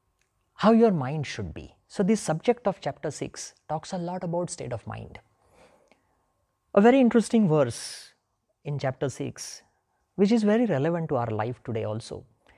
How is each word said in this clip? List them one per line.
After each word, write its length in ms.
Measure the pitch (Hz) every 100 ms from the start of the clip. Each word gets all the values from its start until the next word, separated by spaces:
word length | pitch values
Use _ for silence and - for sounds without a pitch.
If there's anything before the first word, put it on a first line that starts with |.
| _ _ _ _ _ -
how 160 | 208
your 200 | 226 226
mind 360 | 170 127 156 -
should 260 | - 90
be. 220 | 78 73 _ _
So 140 | -
this 180 | 185 220
subject 460 | - 160 - 233 202
of 160 | 180
chapter 300 | 147 - 156
six 420 | - - - - - -
talks 240 | 156 -
a 60 | 175
lot 240 | 170 185
about 260 | 180 170 175
state 240 | - 131
of 140 | 117 -
mind. 320 | 110 110 - _ _ _ _ _ _ _ _ _ _ _ _ _ _ _
A 80 | 202
very 180 | 226 269
interesting 480 | 240 233 208 233 190
verse 600 | 156 123 - - - - _ _ _ _ _
in 140 | 143 143
chapter 320 | 135 127 139
six, 540 | - 135 - - - _ _ _ _ _ -
which 140 | 202
is 120 | 233
very 240 | 208 220 233
relevant 420 | 135 156 170 160
to 60 | 135
our 160 | 117
life 280 | 107 113 123
today 200 | - 110
also. 400 | 104 110 - 98 - _ _